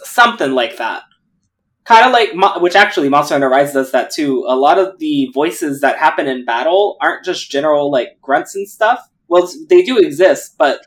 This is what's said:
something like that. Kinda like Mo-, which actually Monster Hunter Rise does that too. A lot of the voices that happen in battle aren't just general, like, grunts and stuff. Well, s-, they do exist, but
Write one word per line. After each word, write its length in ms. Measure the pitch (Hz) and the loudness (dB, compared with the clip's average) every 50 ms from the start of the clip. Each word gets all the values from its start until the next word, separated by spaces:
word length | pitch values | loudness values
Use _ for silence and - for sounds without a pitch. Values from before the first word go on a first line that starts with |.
| - | -18
something 480 | - - - 240 240 226 226 160 135 131 | -6 0 0 2 2 0 -2 -4 -2 -2
like 240 | 127 117 113 - - | -2 -2 -2 -4 -6
that. 240 | 117 110 92 82 - _ _ _ _ _ _ _ _ _ _ _ _ _ _ _ _ | -8 -8 -8 -10 -14 _ _ _ _ _ _ _ _ _ _ _ _ _ _ _ _
Kinda 240 | - 233 226 233 262 | 4 4 6 6 4
like 240 | 247 240 220 202 165 | 4 2 2 0 0
Mo-, 240 | 175 196 202 - 175 | 0 0 0 0 0
which 160 | 175 175 175 | 0 2 4
actually 320 | 196 208 196 - 180 147 139 | 4 2 2 2 0 0 2
Monster 260 | 135 147 151 - 156 | 2 2 2 0 0
Hunter 140 | 143 139 131 | 0 0 2
Rise 240 | 127 139 143 143 139 | 2 2 2 2 0
does 200 | 135 131 - - | -2 -2 -2 -2
that 180 | 127 - - | -2 -2 -4
too. 340 | - - 151 143 131 123 - | -4 -4 -4 -2 -2 -2 -2
A 80 | - 127 | -2 0
lot 220 | 131 135 147 170 190 | 2 2 2 4 2
of 200 | 190 185 - - | 0 -2 -4 -8
the 320 | 156 151 147 143 135 123 - | -6 -4 -2 -2 -4 -4 -2
voices 480 | 135 147 170 - - 170 147 139 135 | -2 -2 -2 -4 -4 -6 -6 -4 -2
that 160 | - 131 120 - | -2 -2 0 0
happen 280 | 156 156 165 175 156 139 | 0 0 0 0 -2 -4
in 160 | 131 127 123 | -4 -6 -6
battle 540 | 120 117 120 131 160 175 190 208 202 - - | -6 -4 -4 -2 0 2 2 2 0 -2 -2
aren't 240 | 147 160 175 - - | -4 -4 -4 -4 -6
just 260 | 185 170 - - - | -8 -8 -8 -8 -8
general, 400 | - 139 147 156 151 147 143 143 | -6 -4 0 0 0 0 0 0
like, 280 | 143 127 - - - _ | -2 -2 -4 -4 -8 _
grunts 340 | _ - 135 160 170 - - | _ -4 -2 -2 -2 -4 -8
and 140 | 196 202 - | -12 -12 -12
stuff. 320 | - - 214 220 247 - - _ _ _ _ - | -6 -2 0 0 0 -2 -6 _ _ _ _ -2
Well, 160 | 170 180 175 | 0 0 0
s-, 120 | 175 - - 160 - | 0 -4 -12 -2 2
they 120 | 180 175 185 | 4 4 4
do 140 | - 262 220 | 4 2 2
exist, 580 | 175 156 139 147 185 175 139 - - - _ - | 2 2 2 2 2 2 2 0 -4 -10 _ -2
but 220 | 156 139 127 - - | 0 0 -2 -2 -8